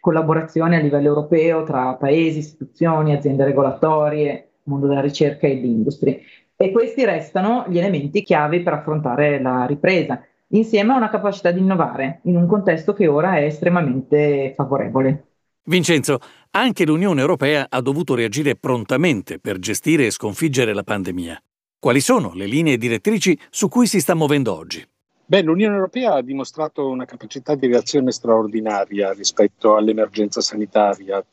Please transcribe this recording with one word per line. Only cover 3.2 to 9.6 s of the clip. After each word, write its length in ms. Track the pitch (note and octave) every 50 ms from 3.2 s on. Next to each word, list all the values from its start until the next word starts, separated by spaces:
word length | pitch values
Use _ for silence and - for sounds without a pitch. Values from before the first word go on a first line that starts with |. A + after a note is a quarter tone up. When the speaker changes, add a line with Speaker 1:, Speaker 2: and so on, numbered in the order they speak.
| - C#3 C#3 C3+ C#3
Speaker 1:
regolatorie, 1120 | C#3+ C#3+ C#3 - E3 - - D#3+ D#3 D#3 D3+ D3+ D3+ D3+ D3+ D3+ C#3+ C3 - - _ _ _ -
mondo 240 | C#3+ C#3 C#3 C#3 C#3
della 120 | C#3+ C#3
ricerca 460 | C#3 C#3+ C#3 - D#3 C#3+ C#3+ - -
e 140 | C#3+ C3+ B2+
di 100 | B2 B2
industrie. 500 | A2+ A2+ G#2+ - - - - B2+ - - - - - _ _ _ _
E 160 | - F#3+ F#3+
questi 320 | F#3+ A#3 A#3+ - - C#4 B3
restano 600 | G3+ E3+ D#3 D3+ - - F#3+ F#3+ G#3+ A#3+ B3+ - F#3
gli 100 | F3 E3+
elementi 460 | F3 E3 E3+ C#3+ C#3 D3 - G#3 G3+
chiave 360 | - F3+ D3+ D3 D3 E3 F3
per 120 | F3 F3 D3+
affrontare 680 | D3+ - D#3 D3+ D3+ - B2+ A#2+ - - D3 C#3+ C#3
la 240 | B2+ B2+ B2+ B2+